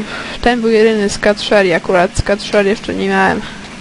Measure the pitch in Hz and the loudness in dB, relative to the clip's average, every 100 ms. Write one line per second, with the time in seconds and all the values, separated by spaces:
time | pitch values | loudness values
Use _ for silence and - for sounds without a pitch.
0 | 214 - - - 240 240 226 220 220 220 | -4 -10 -10 -2 0 2 2 4 4 2
1 | 202 - 214 208 - 214 190 170 - 185 | 0 0 0 0 2 2 4 0 2 2
2 | 180 - - 202 - 208 196 220 - 185 | 2 0 -2 -4 0 0 2 0 -4 -4
3 | 196 196 190 165 - - - - | -2 0 0 0 -6 -12 -16 -14